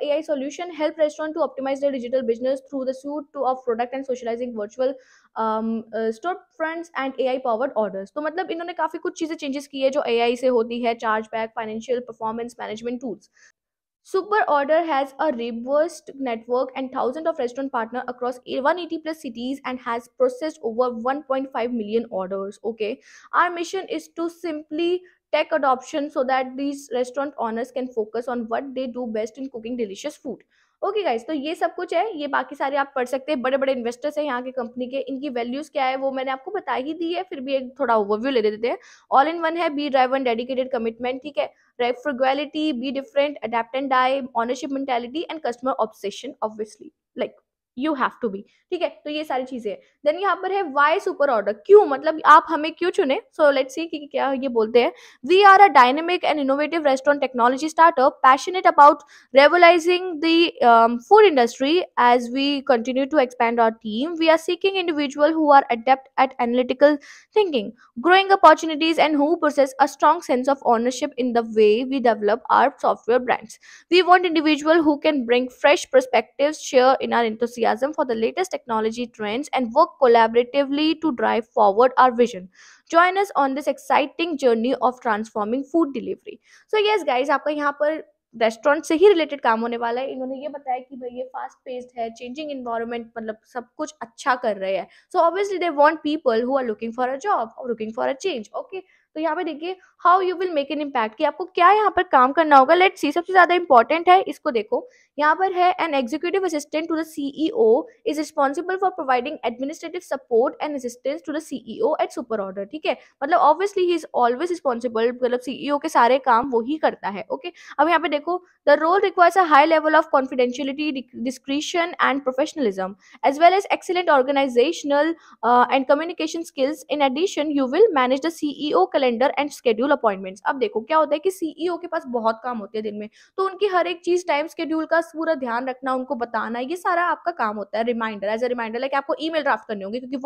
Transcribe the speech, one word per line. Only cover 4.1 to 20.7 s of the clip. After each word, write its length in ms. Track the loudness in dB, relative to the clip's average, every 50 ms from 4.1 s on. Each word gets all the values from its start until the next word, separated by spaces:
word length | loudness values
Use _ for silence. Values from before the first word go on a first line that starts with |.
| -8 -8 -6 -8 -8 -6 -8 -8 -8 -10
virtual, 340 | -10 -10 -6 -4 -4 -4 -4 -6 _ _ _ _ _ _ _
um, 320 | -6 -4 -4 -2 -2 -4 -4 -4 -6 -8 -8 -6
uh, 120 | -4 -4 -4 -4 -4
storefronts 720 | -6 -6 -6 -6 -10 _ _ -8 -6 -6 -6 -8 -12 -10 -8 -8
and 180 | -6 -6 -4 -4
A 60 | -2 -2
I 40 | -2 -2 -2
powered 320 | -2 -2 -2 -2 -2 -2 -2
orders। 320 | -4 -2 -4 -8 -12 -10 _
तो 80 | -8
मतलब 280 | -8 -6 -6 -6 -6 -6
इन्होंने 220 | -8 -8 -8 -8 -6 -4
काफी 180 | -6 -6 -6 -8
कुछ 200 | -8 -8 -6 -6
चीजें 160 | -6 -8 -6
चेंजेस 320 | -8 -8 -8 -8 -8 -10
की 160 | -10 -4 -2
है 80 | -2 0
जो 140 | 0 -2 -2 0
एआई 280 | 0 0 0 0 0
से 100 | 0 0
होती 340 | 0 0 0 0 -2 -4 -4
है, 140 | -2 -4 -4 -2 -2
chargeback, 500 | -2 -2 -2 -4 -6 -8 -8 -8 -8 _ -10
financial 420 | -10 -8 -10 -10 -6 -4 -4 -4 -6 -8
performance 500 | -12 -8 -8 -8 -6 -6 -8 -10 -12 -12
management 400 | -12 -12 -10 -10 -8 -8 -8 -8 -8
tools। 240 | -10 -10 -12 _ _ _ _ _ _ _ _ _ _ _ _ _ _ _ _ _ -6
Super 340 | -4 -4 -2 0 0 0 0 2 0
Order 240 | 0 2 2 2 0 0 0
has 260 | -2 -2 -4 -4 -4 -4
a 100 | -2 -2 -2
robust 720 | -4 -6 -8 -8 -8 -6 -2 0 0 0 -2 -4 -10 -18 -20 -14 -10 -8 -6
network 440 | -6 -8 -6 -4 -4 -4 -4 -4 -6
and 180 | -8 -10 -8 -6 -4
thousands 340 | -4 -4 -4 -4 -4 -4 -4
of 120 | -4 -6
restaurant 300 | -6 -6 -8 -8 -6 -6
partner 320 | -6 -6 -6 -8 -8 -8 -10
across 340 | -8 -6 -8 -8 -8 -8 -10 -8 -6 -2 0 0
one 140 | 0 -2 -4
eighty 160 | -8 -10 -8 -8
plus 180 | -8 -10 -8 -12 -14
cities 360 | -12 -10 -8 -8 -8 -8 -6
and 200 | -8 -8 -8 -6
has 240 | -6 -8 -8 -8 _ _ 0
processed 500 | 0 0 0 -4 -6 -8 -8 -8 -8 -4